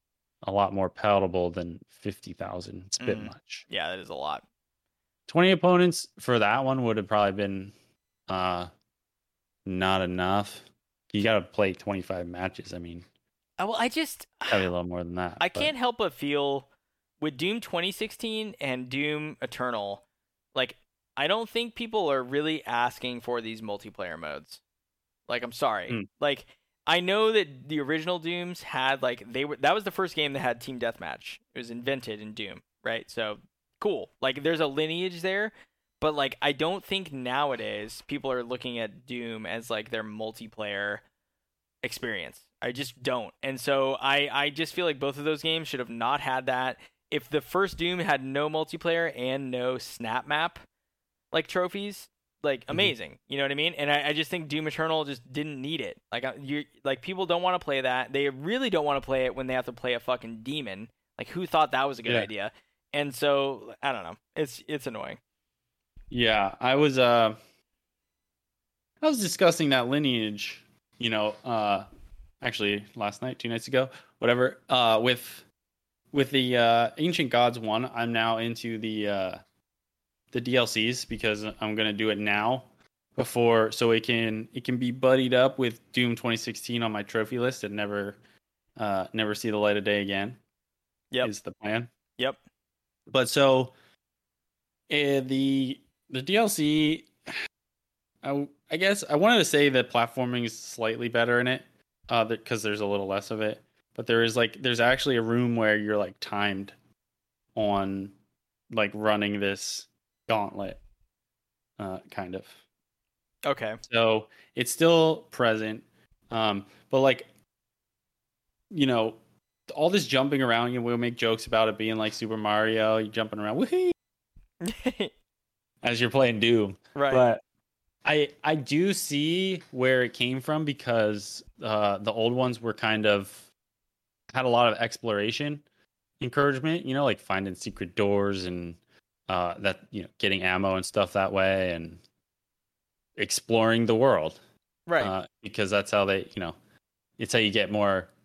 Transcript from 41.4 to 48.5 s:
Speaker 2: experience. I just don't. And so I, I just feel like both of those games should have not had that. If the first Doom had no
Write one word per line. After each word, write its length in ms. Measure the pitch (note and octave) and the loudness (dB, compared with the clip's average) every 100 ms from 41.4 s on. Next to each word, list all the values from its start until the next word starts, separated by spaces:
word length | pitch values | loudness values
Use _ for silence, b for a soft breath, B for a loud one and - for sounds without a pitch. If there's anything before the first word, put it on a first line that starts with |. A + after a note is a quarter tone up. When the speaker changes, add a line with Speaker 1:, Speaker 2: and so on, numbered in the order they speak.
| _ _ _ - | _ _ _ -10
Speaker 2:
experience. 640 | B2 - A#2+ G2+ D2 - _ - | -10 -6 -6 -6 -10 -16 _ -10
I 100 | B2 | -8
just 300 | B2 C3+ C3 | -6 -10 -8
don't. 300 | B2+ B2 G#2 - | -4 -4 -6 -10
And 180 | C#3 C3 | -8 -6
so 340 | C#3+ C#3 C3+ C3+ | 0 2 2 0
I, 280 | C3+ C#3+ C#3 | 2 2 2
I 180 | C3 D3 | 0 -2
just 240 | C#3+ D#3+ | -2 -6
feel 100 | - | -2
like 140 | F3 C#3 | -2 0
both 200 | C#3+ C#3 | -4 -2
of 60 | |
those 180 | D3 D3+ | -2 -2
games 260 | D#3+ D#3+ D#3 | -2 -4 -4
should 100 | C3+ | -6
have 100 | A#2+ | -6
not 300 | A#2 A#2 C#3+ | -4 -2 0
had 260 | C#3 C3 C3 | 0 -2 -2
that. 320 | B2+ B2+ - B B - | -2 -2 -6 B B -6
If 200 | D3+ - | -6 -2
the 100 | D3+ | -4
first 360 | - F3+ G3 - | -2 -2 -2 -2
Doom 220 | E3+ F3+ | -4 -2
had 240 | D#3 C#3 | 0 0
no 260 | C3 C3+ D3+ | 0 -4 -2